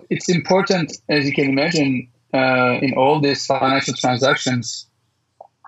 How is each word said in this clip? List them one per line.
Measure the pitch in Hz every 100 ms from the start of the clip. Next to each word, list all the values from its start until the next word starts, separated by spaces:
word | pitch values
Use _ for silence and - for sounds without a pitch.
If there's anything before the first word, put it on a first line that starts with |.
| -
it's | 151 -
important, | 170 - 185 196 185 151 - -
as | 147 139
you |
can | 139 139
imagine, | 135 160 170 139 127 123 _ _
uh, | 135 131 127 123 127
in | 139 131
all | 135 151
these | 143 127 -
financial | 135 131 135 - 131
transactions, | 127 120 131 151 135 123 113 - - _ _ _ _ - - _